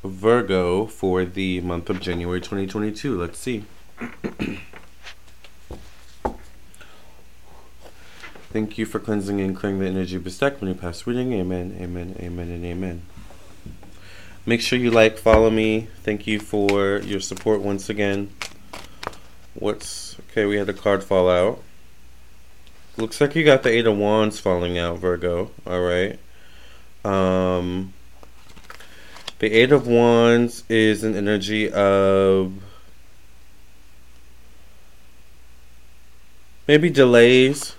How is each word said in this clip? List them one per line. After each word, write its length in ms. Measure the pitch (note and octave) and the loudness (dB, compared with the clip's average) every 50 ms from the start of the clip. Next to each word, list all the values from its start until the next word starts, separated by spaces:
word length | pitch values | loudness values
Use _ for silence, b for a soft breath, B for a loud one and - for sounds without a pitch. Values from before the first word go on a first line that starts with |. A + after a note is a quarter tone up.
| - | -8
Virgo 800 | G2 F#2+ F#2 G2+ A2 A#2 B2 A2 F#2+ F#2+ F#2 F2+ F2 F2+ F#2+ A2 | -10 -10 0 4 4 4 4 4 2 2 2 2 2 2 0 0
for 400 | A2 - - - F#2+ F2+ F#2 F#2 | -2 -6 -2 0 0 2 2 0
the 360 | F2+ F#2 F#2+ F#2+ F#2 F2+ F2+ | -2 -2 -4 -2 -2 -2 -2
month 280 | F2 F2+ F2 E2+ E2+ - | -2 -4 -4 -4 -4 -4
of 100 | G2+ F#2 | -6 -4
January 400 | - F#2 F2 F2 F2 F2 F2+ F2+ | -4 -4 -4 -4 -4 -4 -4 -4
twenty 280 | F2+ - G#2+ G2 G2 | -4 -4 -4 -4 -4
twenty-two? 520 | F#2+ - G#2+ G#2 G#2+ G#2+ - - C#3+ A#2+ F2+ | -4 -4 -4 -4 -4 -6 -6 -6 -4 -4 -4
Let's 200 | F2 E2+ - - | -4 -6 -8 -10
see. 260 | - B2+ B2 G#2+ G#2 - - - - - - - | -6 -6 -6 -6 -8 -12 -18 -20 -18 -18 -14 -14
<clears throat> 40 | A#3 - - - - - - - - - - - - - - - - - - - - - - - - - - - - - - - - - - - - - - - - - - - - - - - - - - - - - b b b b b b b b b b b - - - - - - - - - - - - B B B B B B B B B B B B B | -14 -14 -12 -10 -10 -10 -6 -6 -8 -8 -8 -10 -14 -16 -18 -18 -18 -18 -20 -18 -18 -18 -18 -18 -18 -20 -20 -18 -18 -18 -18 -18 -16 -16 -16 -16 -16 -18 -18 -18 -18 -18 -18 -10 -8 -8 -8 -8 -16 -18 -18 -18 -18 -18 b b b b b b b b b b b -20 -20 -20 -20 -18 -18 -18 -20 -18 -20 -18 -18 B B B B B B B B B B B B B
Thank 260 | - A2 G#2+ G#2 - | -4 -4 -4 -4 -4
you 80 | - A2+ | -6 -6
for 140 | - - A2 | -4 -4 -6
cleansing 420 | - - G#2+ G#2 F#2+ G2 G2+ G2+ | -4 -2 -2 -2 -2 -2 -2 -2
and 140 | G2 F#2+ F#2 | 0 -2 -2
clearing 240 | F#2 - G2+ G2 F#2+ | -2 -2 -2 -2 0
the 80 | F#2+ | -2
energy 280 | F#2+ F#2 F#2+ F#2 F2+ F2+ | -2 0 -2 -2 -4 -4
of 80 | F2+ E2 | -6 -8
this 140 | F2+ F2 | -8 -4
deck 240 | - C#3 C#3 C#3 - | -2 -2 -2 -2 -2
when 80 | G#2 F#2+ | -6 -6
you 60 | F2+ | -6
pass 320 | - F#2 F2 F2 - - | -6 -6 -8 -10 -8 -6
reading. 260 | B2 A#2+ B2 B2+ B2+ B2 | -4 -4 -2 -2 -2 -2
Amen, 420 | G2+ F2+ F2+ F#2 F2+ F2+ F#2 F#2 F#2 | -2 -2 -2 -2 -4 -4 -6 -8 -10
amen, 340 | F2+ F2 F2 F2+ F2 F2+ F#2+ F#2 | -10 -8 -8 -8 -8 -10 -10 -10
amen, 300 | F2+ F2 F2 F2 F2 E2+ | -10 -8 -8 -8 -8 -8
and 140 | F2 E2+ F2 | -8 -8 -8
amen. 380 | F2 F2 F2+ F#2+ F#2 E2+ E2+ E2+ - - - - - - - - - - - - - - - - - B B B B B B B B B B B | -8 -6 -6 -6 -6 -6 -8 -12 -14 -16 -16 -16 -16 -18 -18 -18 -18 -18 -16 -16 -16 -16 -16 -18 -18 B B B B B B B B B B B
Make 160 | - A#2 A#2 | 0 0 0
sure 160 | - - B2+ | 2 0 0
you 140 | B2 B2 A#2+ | 2 2 4
like, 260 | A2+ A#2 A2 A2 A2 | 6 8 8 6 6
follow 320 | - - A2+ A2 A2 A2+ A2 | 4 4 6 6 8 8 6
me. 380 | A2 A2 A2 A2 A2 A2 A2 - - - - | 4 4 2 2 0 0 -2 -6 -14 -8 -4
Thank 240 | - G#2 G#2 - | -4 -4 -4 -2
you 120 | G#2+ G#2+ G#2 | -2 -2 -2
for 600 | G#2 - - G#2 G2+ G2+ G2+ G2+ G2 G2 G2+ G2+ | -2 -2 -2 0 2 4 4 4 2 2 0 -2
your 200 | F#2+ G2 G2+ F#2+ | -2 -4 -6 -6
support 420 | - - F#2+ F#2 - A2+ G#2+ G2+ | -6 -6 -10 -4 0 0 0 2
once 280 | G2 G2+ G2+ G2 F#2+ - | 0 -2 -4 -4 -4 -6
again. 400 | A2 G#2 G#2 G2+ G2 G2+ G2+ G2+ G2+ - - - - - - - - - B B B B B B B B B B B B - - - | -2 0 0 0 0 -2 -4 -8 -10 -12 -12 -12 -12 -16 -18 -16 -16 -14 B B B B B B B B B B B B -18 -16 -12
What's, 640 | - - G#2 G#2 - - - - - - - - - - - | -6 -4 -4 -4 -4 -8 -12 -12 -12 -12 -14 -14 -16 -16 -6
okay, 160 | - A#2 G#2 | -2 0 0
we 120 | G2+ G#2 | 2 0
had 120 | G#2 G2+ G2 | 0 -2 -2
a 40 | G2 | -4
card 300 | F#2+ - G#2+ G2 F#2+ F#2+ | -2 0 0 0 0 0
fall 240 | - G2 F#2 F2+ | 2 2 4 6
out. 360 | F2+ F2+ F2 F2+ G#2+ - - - - - - - - - - - - - - - - - - - - - - - - - - - - - | 6 4 4 4 2 0 -4 -12 -18 -18 -18 -18 -18 -18 -18 -18 -18 -18 -18 -18 -18 -18 -18 -18 -18 -18 -18 -18 -18 -18 -18 -18 -14 -6
Looks 240 | - A2+ A2 - - | -6 -6 -6 0 2
like 160 | D3 C#3+ D3 | 0 2 2
you 80 | D#3+ D#3+ | 4 6
got 200 | D3 C3+ C3 - | 6 6 6 4
the 60 | B2+ | 2
Eight 180 | A2+ A#2 A#2 | 2 4 4
of 100 | A2+ G#2 | 4 2
Wands 420 | G2+ G#2 G#2 G#2+ A2 G#2+ G#2+ G#2 - | 2 2 2 4 4 2 2 0 -2
falling 380 | - G2+ F2+ F2 F2 F2 F2 | 0 0 0 2 0 -2 -2
out, 220 | F2 F2 E2+ E2+ E2+ | -2 -2 -2 -4 -2
Virgo. 500 | F2+ F2+ F2 E2 E2 F2 F2 E2+ F#2+ A2+ - - - | 0 0 0 0 0 -2 0 -2 -4 -6 -8 -14 -8
All 160 | - F2+ F2+ | -4 -2 0
right. 380 | F2 F2+ F2 F2+ F#2 G#2 - - - b b b b b b b b b b b b b b b - | 0 2 2 2 0 -2 -4 -10 -16 b b b b b b b b b b b b b b b -4
Um, 880 | G#2 G2 G2 F#2+ F#2 F#2 F#2 F#2 F#2 F#2 F2+ F2+ F2+ F2+ F#2+ F#2+ F#2+ F#2+ - - - - - - - - - - - - - - - B B B B B B B B B B B B B - | 0 2 2 2 4 2 2 2 2 0 0 0 -2 -4 -4 -6 -6 -10 -16 -18 -18 -18 -18 -20 -20 -20 -20 -18 -18 -18 -18 -18 -18 B B B B B B B B B B B B B 0
the 120 | - G#2+ | 0 4
Eight 220 | G#2+ A2+ A#2+ C3 D3 | 6 6 8 8 8
of 120 | C3+ A#2 | 6 6
Wands 800 | A#2+ A#2+ A#2 A#2+ A#2+ A#2 A#2 A#2 A#2 A#2 A#2 A#2+ A#2+ - - - - | 6 6 6 8 8 8 8 8 8 6 6 4 2 -2 -8 -4 0
is 340 | A#2 A2+ A2 G#2+ G#2+ G2+ G#2+ | 4 4 6 4 4 2 0
an 100 | A2 G#2+ | -2 0
energy 560 | G2+ G2+ G2+ G#2+ G2+ F#2+ F#2+ G#2+ G#2+ G#2+ - | 0 2 2 2 0 0 0 0 0 0 0
of 840 | - G2+ G2+ G2 G2 G2 G2 G2 G2 F#2+ G2 F#2+ F#2+ F#2+ F#2+ F#2 F#2 G2 G2 B B B B B B - - - - - - - - - - - - - - - - - - - - - - - - - - - - - - - - - - - - - - - - - - - - - - - - - - - - - - - - - - - - - - - - - - - - - - - - - - - | 2 2 4 6 6 6 6 6 6 6 6 6 4 4 2 0 -4 -10 -14 B B B B B B -16 -18 -18 -18 -18 -18 -18 -18 -18 -18 -18 -18 -18 -18 -18 -18 -18 -18 -18 -18 -18 -18 -18 -18 -16 -16 -16 -16 -16 -16 -16 -16 -16 -16 -16 -16 -18 -18 -18 -18 -18 -18 -18 -18 -16 -18 -18 -16 -18 -18 -18 -16 -16 -16 -16 -16 -16 -16 -16 -16 -16 -16 -16 -16 -16 -16 -16 -16 -16 -16 -16 -16 -10 2 6
maybe 200 | D3 D3+ E3 F3 | 6 6 6 4
delays. 840 | D3 C#3 C3+ B2 A#2+ A#2+ A#2 A#2+ B2+ B2+ B2+ C3 C#3+ C#3 - - - | 6 6 8 8 10 10 10 10 10 8 6 6 4 0 -6 -10 -12